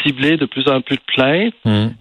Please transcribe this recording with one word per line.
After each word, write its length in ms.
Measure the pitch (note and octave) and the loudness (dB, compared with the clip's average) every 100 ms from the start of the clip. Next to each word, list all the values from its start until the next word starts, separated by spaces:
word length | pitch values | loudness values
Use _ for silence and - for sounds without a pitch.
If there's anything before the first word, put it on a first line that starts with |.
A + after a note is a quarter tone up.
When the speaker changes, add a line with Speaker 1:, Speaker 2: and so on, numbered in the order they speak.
Speaker 1:
ciblés, 320 | D3 C3 D3 D#3+ | -2 0 0 0
de 100 | C3+ | -2
plus 220 | C3+ C3+ | -2 0
en 140 | C3 | 0
plus 160 | - C3+ | -2 -6
de 40 | - | -2
plaintes. 460 | - C3 E3 A3+ - | 0 2 2 0 -2
Speaker 2:
Mhm. 300 | A2+ G#2 A2+ A2+ | 0 0 0 -6